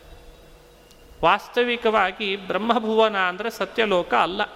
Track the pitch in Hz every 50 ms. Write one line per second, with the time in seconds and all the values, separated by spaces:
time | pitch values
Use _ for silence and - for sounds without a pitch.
0 | - - - - - - - - - - - - - - - - - - - -
1 | - - - - 160 170 196 202 - - - 247 247 240 240 233 240 220 214 214
2 | 190 190 196 - 214 196 196 202 190 185 180 185 214 233 233 240 220 220 220 220
3 | 220 214 208 190 185 180 180 185 214 233 - - - - - 233 226 208 190 175
4 | 170 - 247 233 175 165 185 208 208 - -